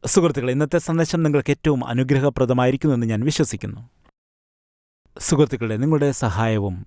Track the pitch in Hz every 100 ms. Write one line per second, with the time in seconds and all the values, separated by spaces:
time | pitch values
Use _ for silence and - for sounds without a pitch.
0 | - - 170 143 123 131 151 175 - 165
1 | 165 170 156 147 139 143 156 135 117 120
2 | 131 139 143 - 123 123 127 131 156 123
3 | 117 107 131 - 147 104 104 107 117 _
4 | _ _ _ _ _ _ _ _ _ _
5 | _ - - 143 151 123 113 107 143 151
6 | 143 - - 92 113 110 98 92